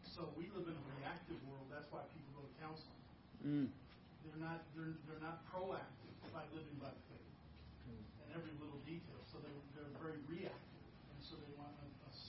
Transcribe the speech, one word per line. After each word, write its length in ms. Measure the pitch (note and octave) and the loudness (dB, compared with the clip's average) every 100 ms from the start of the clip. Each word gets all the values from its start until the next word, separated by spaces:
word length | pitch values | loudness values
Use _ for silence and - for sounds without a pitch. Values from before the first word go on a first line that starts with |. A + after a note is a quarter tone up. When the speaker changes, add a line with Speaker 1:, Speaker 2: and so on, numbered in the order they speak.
| - - | -6 0
Speaker 1:
So 160 | D#3+ - | 2 2
we 100 | E3+ F#3 | 2 4
live 100 | E3 | 4
in 80 | D3+ | 4
a 80 | C3+ C3+ | 2 2
reactive 400 | C#3+ E3+ F3 D#3+ C3+ | 2 0 0 0 0
world. 220 | C#3 C3 | -2 -2
That's 160 | D3 D3 | -2 -2
why 80 | D#3+ - - | -2 -2 -4
people 160 | C3+ C#3 | -6 -4
go 20 | C#3 | -6
to 60 | - | -2
counseling. 460 | D#3 D#3+ - - - - - - C#3+ | -2 -2 -4 -8 -10 -10 -10 4 8
Speaker 2:
Mm. 220 | D3 B2+ - - - - - D#3 | 10 10 6 -6 -10 -12 -8 -4
Speaker 1:
They're 160 | D#3 | 0
not, 240 | D#3+ E3 C3+ | 2 2 0
they're, 220 | D3+ D#3+ D#3+ D3 | 0 2 2 -2
they're 160 | D#3 | -2
not 200 | D#3+ E3 - | 0 0 0
proactive 600 | F#3 F#3+ D#3 C3+ - - - E3 | 2 4 4 2 -4 -6 -4 -2
by 100 | D#3+ D3+ D#3 | -2 -2 -2
living 220 | D3 C#3 | -2 -2
by 100 | A#2+ B2 - | -2 -4 -6
faith 220 | B2+ - - - - - - B2 | -8 -8 -10 -10 -8 -8 -6 -4
Speaker 2:
Mm. 160 | A2+ G#2 - | -2 -4 -6
Speaker 1:
in 40 | - | -2
every 200 | D#3+ D#3+ C#3+ | 0 0 0
little 200 | D3 C3+ C3+ | -2 -2 0
detail. 340 | E3+ D#3+ B2+ - | 0 0 -6 -4
So 60 | D#3+ | -4
they're, 200 | D3 C#3+ C#3+ C#3+ | -2 -2 -4 -4
they're 160 | D3 D3+ | -2 0
very 180 | D#3+ D3+ C#3+ | 2 2 2
reactive, 560 | E3 F3 - - - - - - | 2 2 0 -4 -8 -8 -8 -6
and 60 | C#3+ - | -6 -4
so 60 | D#3+ | -4
they 120 | D3 C#3+ | -4 -4
want 120 | C#3+ D3 | -4 -4
a, 100 | C#3 B2+ C3+ | -4 -6 -6
a 20 | - | -6